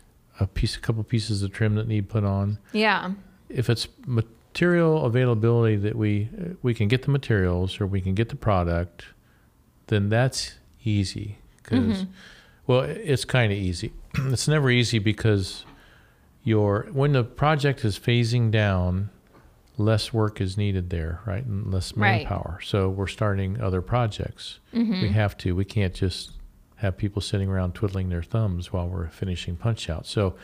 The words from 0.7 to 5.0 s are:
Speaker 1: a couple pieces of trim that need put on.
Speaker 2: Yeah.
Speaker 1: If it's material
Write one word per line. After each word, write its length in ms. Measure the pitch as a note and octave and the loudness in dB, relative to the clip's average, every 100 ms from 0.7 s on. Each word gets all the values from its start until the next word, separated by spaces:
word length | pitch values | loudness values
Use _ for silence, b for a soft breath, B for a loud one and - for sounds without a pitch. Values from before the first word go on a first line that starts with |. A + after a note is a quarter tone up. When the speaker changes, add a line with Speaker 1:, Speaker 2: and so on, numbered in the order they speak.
| - | -2
Speaker 1:
a 40 | |
couple 220 | - A2+ | -4 -4
pieces 380 | G#2 A2+ G#2+ G2+ | -2 -2 -2 -2
of 100 | G2 | -4
trim 240 | - A2 G#2 | 0 0 0
that 100 | A2 | 0
need 220 | G#2+ G2+ | -2 -2
put 160 | A2 | -2
on. 340 | G2+ G2 G2 G#2 - | 0 0 0 -4 -4
Speaker 2:
Yeah. 400 | G#3+ G#3+ F#3+ E3+ G3+ - - - | 0 2 2 -2 -8 -12 -20 -8
Speaker 1:
If 220 | - A#2 | -2 0
it's 160 | A#2 - - - | 0 -2 -10 -2
material 960 | A#2 A2 - _ - F3 F3 E3 D#3 | -2 -2 -8 _ 0 2 4 4 4